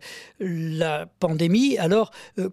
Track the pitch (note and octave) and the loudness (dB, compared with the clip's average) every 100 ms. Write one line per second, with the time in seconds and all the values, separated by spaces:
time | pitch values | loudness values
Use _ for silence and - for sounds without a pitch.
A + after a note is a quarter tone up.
0 | - - - - F#3+ E3 D#3+ D#3 E3 D3+ | -4 -18 -20 -8 -6 -4 -4 -2 -2 -2
1 | E3+ _ F3 D#3 E3+ G#3+ C#4 A3+ E3+ G#3+ | -6 _ -2 2 2 4 4 2 2 2
2 | A3 - - - F#3+ | 0 -6 -12 -6 -6